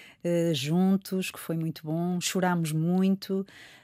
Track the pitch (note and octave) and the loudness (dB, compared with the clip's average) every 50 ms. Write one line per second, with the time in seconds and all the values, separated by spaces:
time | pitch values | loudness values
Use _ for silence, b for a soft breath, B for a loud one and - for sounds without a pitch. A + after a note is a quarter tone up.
0 | B B B B - F3 F3 E3+ E3+ E3+ D#3+ B2+ C3 D3 E3 F3+ F#3 F#3+ G3 F#3+ | B B B B -4 0 0 2 2 2 0 0 0 0 2 4 4 4 2 2
1 | - - F#3+ F#3+ F#3 - - - - - E3 E3 D#3+ E3 D#3 - - D3+ D#3 E3+ | 0 -4 -6 -4 -4 -6 -8 -12 -8 -6 -4 -4 -2 -4 -6 -8 -6 -6 -4 -2
2 | E3+ F3+ F3+ F3 - - - F#3 F3+ F3+ F3+ E3+ E3 D3+ D#3 D#3 D#3+ F3 F3+ F#3 | -2 -2 -2 -2 -4 -2 -2 0 0 2 2 2 0 0 0 0 2 2 2 4
3 | F#3+ G3 G3 F#3+ - - F#3+ F#3+ G3 B B B B B B B | 4 4 2 0 -2 -4 -4 -4 -4 B B B B B B B